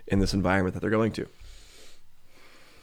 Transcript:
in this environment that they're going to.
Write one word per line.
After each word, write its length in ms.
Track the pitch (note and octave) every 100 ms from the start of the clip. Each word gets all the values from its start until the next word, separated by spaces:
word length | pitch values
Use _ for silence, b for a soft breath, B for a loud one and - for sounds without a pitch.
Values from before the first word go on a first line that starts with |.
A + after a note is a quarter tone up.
| B
in 140 | G2
this 120 | F#2
environment 400 | G2 F2+ F#2+ F#2
that 60 | F2
they're 100 | G#2
going 220 | G#2+ A2
to. 140 | - - - b b b b b b b - - b b b b b